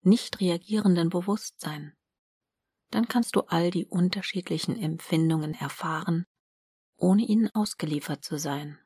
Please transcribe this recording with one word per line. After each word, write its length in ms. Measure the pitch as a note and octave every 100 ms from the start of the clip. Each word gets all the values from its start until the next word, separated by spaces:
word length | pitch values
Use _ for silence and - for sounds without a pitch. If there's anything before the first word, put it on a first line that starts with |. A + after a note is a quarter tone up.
nicht 380 | F#3 A3+ - -
reagierenden 680 | F3+ E3+ - G#3+ G#3 F3 E3
Bewusstsein, 840 | F3 F3+ G#3+ - _ D#3 D3+ D3+ _ _ _ _ _ _ _ _ _ _
dann 160 | A3 A#3
kannst 280 | B3 A#3 -
du 60 |
all 300 | - E3+ F3
die 140 | F3 -
unterschiedlichen 920 | F3+ F3+ G3 - F#3+ - D#3+ - A#3
Empfindungen 760 | D#3+ E3 - D#3+ D#3+ D#3+ D3+
erfahren, 720 | D3+ C#3+ - D#3+ D#3+ F#3+ E3+ F3 _ _ _ _ _ _ _
ohne 280 | F3+ G3
ihnen 300 | A#3 G#3+ G#3+
ausgeliefert 720 | G#3+ G#3 - D#3+ D3 - C#3+
zu 140 | - D3+
sein. 420 | D3+ C#3+ D3 D3